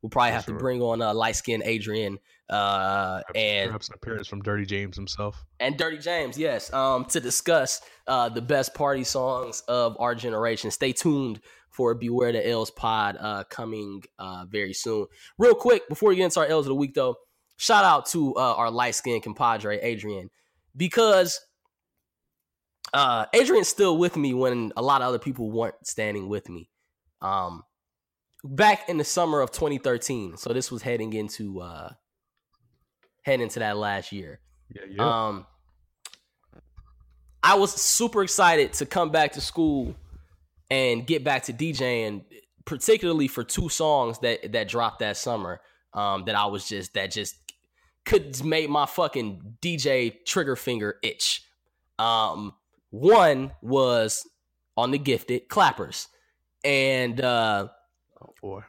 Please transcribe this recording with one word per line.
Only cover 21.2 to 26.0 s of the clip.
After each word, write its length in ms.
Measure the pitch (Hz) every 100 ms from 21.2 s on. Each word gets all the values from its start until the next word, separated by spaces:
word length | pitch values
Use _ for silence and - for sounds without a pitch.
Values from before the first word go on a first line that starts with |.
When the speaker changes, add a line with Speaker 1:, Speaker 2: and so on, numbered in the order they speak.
| 180 - _ _ _ _ _ _ _ _ _ _ _ _ _ _ -
Speaker 1:
uh, 320 | 139 135 117 107
Adrian's 340 | 220 254 269 196
still 300 | - 190 160
with 180 | 175 165
me 160 | 143
when 380 | 127 127 123 113 -
a 60 |
lot 200 | 127 139
of 60 | 127
other 100 | 123
people 320 | 143 127 110
weren't 240 | 113 113 - -
standing 420 | -